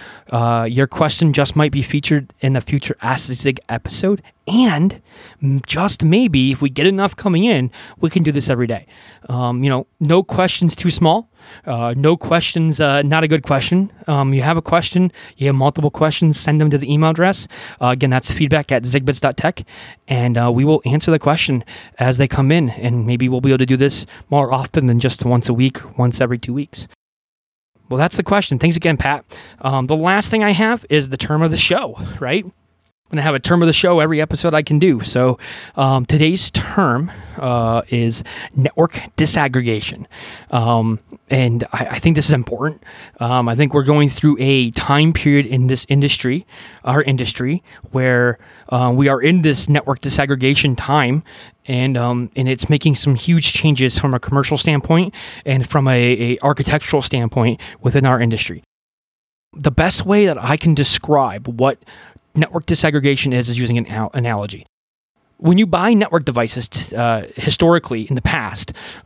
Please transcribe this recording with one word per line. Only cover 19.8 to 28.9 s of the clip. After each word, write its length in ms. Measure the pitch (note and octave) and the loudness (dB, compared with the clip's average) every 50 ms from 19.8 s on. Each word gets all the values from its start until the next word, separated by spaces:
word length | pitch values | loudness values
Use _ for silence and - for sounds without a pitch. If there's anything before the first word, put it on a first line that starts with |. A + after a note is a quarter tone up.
| - - - _ _ | -20 -20 -20 _ _
And, 320 | - C3+ B2 A#2+ B2 A#2 A#2 | -4 -2 0 0 0 2 2
uh, 140 | A#2 A#2+ A#2+ | 2 2 2
we 120 | B2 C3+ | 2 4
will 160 | D3+ D#3 - - | 4 2 2 2
answer 240 | A#2+ C3+ D#3 - - | 0 -2 0 0 0
the 80 | D#3+ D3+ | -2 0
question 460 | - C#3+ D3+ D#3+ - - C3+ B2 A#2 - - - - - _ - | 2 0 0 0 0 -2 -2 -2 -4 -6 -14 -20 -20 -14 _ -2
as 200 | B2+ B2+ B2+ B2 | 0 0 2 2
they 100 | C#3 C3 | 2 0
come 240 | - - C3+ C3 D#3+ | 2 2 2 4 4
in. 180 | E3+ D3+ A#2+ | 2 2 0
And 340 | - - - A#2+ A#2+ A#2+ A2 | -2 -4 -4 -2 -2 0 0
maybe 240 | A#2 B2 A#2+ C3 B2+ | 0 0 0 0 0
we'll 120 | B2+ B2 | 0 2
be 100 | B2+ C3+ | 2 2
able 80 | C3 B2+ | 4 4
to 80 | C3 | 4
do 100 | B2 C3 | 2 2
this 300 | B2+ C3+ C#3+ - - - - - - - - | 2 2 2 0 -2 -8 -10 -14 -18 -8 -2
more 220 | C#3 D3 C3+ B2 C3 | 0 0 0 2 0
often 340 | C3 C3 - - E3 C3+ | -2 -2 -2 -2 0 2
than 140 | B2 A#2 A#2+ | 2 2 2
just 240 | A#2+ B2+ - - - | 2 0 -2 -2 -2
once 240 | - B2 A#2+ A#2 - | 0 0 0 0 0
a 60 | A#2+ | 0
week, 440 | A#2 C3 C3+ C3 - - - - - | 2 0 0 0 -4 -14 -10 -4 -2
once 220 | B2 B2 A#2 - | 0 0 0 0
every 180 | B2+ A#2 B2 A#2 | -2 -2 -2 -4
two 160 | - - A#2+ | -6 -6 -6
weeks. 320 | C#3 C#3+ - - - - - _ _ _ _ _ _ _ _ _ _ _ _ _ _ _ _ _ _ _ - | -6 -6 -8 -10 -18 -18 -18 _ _ _ _ _ _ _ _ _ _ _ _ _ _ _ _ _ _ _ -6
Well, 100 | B2+ C3 | -2 0
that's 180 | D3+ F3 - | 0 0 -2
the 60 | - F3 | -2 -2
question. 360 | - G3 G3+ F#3+ - C#3+ A#2+ | 0 0 0 0 0 -2 0
Thanks 180 | - E3+ E3 | 2 2 0
again, 200 | E3 - E3+ | 2 0 0